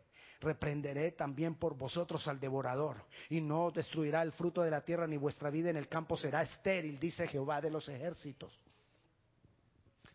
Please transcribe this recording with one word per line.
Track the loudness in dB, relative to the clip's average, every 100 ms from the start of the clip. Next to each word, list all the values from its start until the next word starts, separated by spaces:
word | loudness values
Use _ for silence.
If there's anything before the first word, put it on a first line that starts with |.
| _ -20 -20 -6
"Reprenderé | -2 0 0 0 -2 2 0
también | 2 -2 0 0
por | 0 -2 -2
vosotros | -2 -2 0 -2 -2
al | -2
devorador, | 0 0 0 0 0 -2 -12 -16 -4
y | 0
no | 2 2 2
os |
destruirá | 0 -2 0 2 2
el | 2
fruto | 0 0 2
de | 2
la | 2
tierra, | 0 0 2
ni | 2
vuestra | 0 0 -2
vida | 2 2
en | 2
el | 0
campo | -2 0 0
será | 2 2
estéril", | 0 0 2 2 0 -2
dice | -2 0 -2
Jehová | 0 0 0
de | 0
los | -2 -4
ejércitos. | -6 -6 -6 -10 -12 -14 -16 _ _ _ _ _ _ _ _ -20 _ _ _ _ _ -20